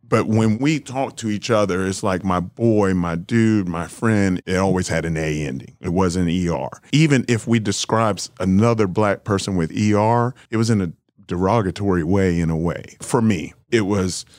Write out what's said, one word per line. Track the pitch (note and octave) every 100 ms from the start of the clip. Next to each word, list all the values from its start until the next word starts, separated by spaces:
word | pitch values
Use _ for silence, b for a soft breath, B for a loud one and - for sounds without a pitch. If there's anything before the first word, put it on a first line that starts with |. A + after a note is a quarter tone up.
| A#2
But | - -
when | A2 A2 G#2+
we | C#3+ D3+
talk | - B2+ B2+ -
to | A2
each | G#2 -
other, | A2 G#2 F#2 F#2+
it's | F#2+
like | G#2+ F2+
my | F#2+ F2+
boy, | F2+ - A#2 G#2+ G2
my | F#2 F2 E2
dude, | F2+ A#2 A2+ G#2+ F2
my | E2+ E2
friend, | - A2+ G#2 G2 F#2 -
it | F#2
always | F#2+ F#2 F2
had | E2 E2
an | D#2+
A | D#2 D2+ C#2+
ending. | C2 - _
It | -
wasn't | E2+ F#2 F2 F2
E | F2 F2
R. | D2 C2 - B
Even | C#3+ D#3+ C3+ -
if | A#2 -
we | A#2
describe | G#2 G2 - A2+ A2+ F#2
s-, | - -
another | F#2 F#2+ A#2 A2+ G2+
black | F2 G#2 G2
person | - G2 - F#2
with | D#2+
E | - G#2+ G#2
R, | G#2+ A#2+ A#2+ - B
it | A2
was | A2+
in | G#2+
a | F2 - _ _ -
derogatory | F2 F#2+ A#2 F#2+ E2+ G2+ F2+
way, | D#2+ G2 F#2+ E2+
in | E2
a | D#2+
way. | E2+ - - -
For | - B2+
me, | A2 F2+ - - _
it | A#2
was, | G2 G2+ F#2 - -